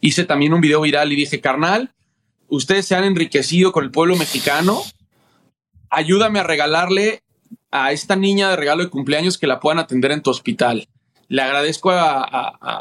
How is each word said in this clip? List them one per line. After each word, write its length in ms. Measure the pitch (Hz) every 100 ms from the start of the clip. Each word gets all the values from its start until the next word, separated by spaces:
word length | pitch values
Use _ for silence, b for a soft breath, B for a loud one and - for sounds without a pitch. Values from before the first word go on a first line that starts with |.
Hice 240 | - -
también 300 | 175 143 147
un 80 | 170
video 180 | 156 151
viral 320 | 151 147 147
y 40 | 143
dije, 240 | 143 151
"Carnal, 500 | 139 135 165 214 254 _ _ _ _ _ _
ustedes 380 | 143 - 196 190
se 80 |
han 100 | 185
enriquecido 680 | 196 180 165 143 127 170 185
con 120 | 165
el 60 | 135
pueblo 260 | 135 170 180
mexicano. 680 | 151 127 147 147 180 226 - - _ _ _ _ _ _ _ _ _
Ayúdame 480 | 147 160 196 220 202
a 20 |
regalarle 800 | 170 151 147 160 180 190 214 220 _ _ _ - _
a 220 | 139 135
esta 240 | 151 - 190
niña 320 | 196 196 196
de 60 | 175
regalo 260 | 147 160
de 80 | 180
cumpleaños 460 | 139 135 147 180 180
que 80 | 151
la 140 | 127
puedan 180 | 151 165
atender 320 | - 127 139
en 100 | 151
tu 80 | 139
hospital". 580 | 135 - - 123 117 - _ _ _ _
Le 120 | 131
agradezco 480 | 131 139 151 151 185
a, 320 | 180 160 135
a, 260 | - 131 - -
a, 200 | 127 113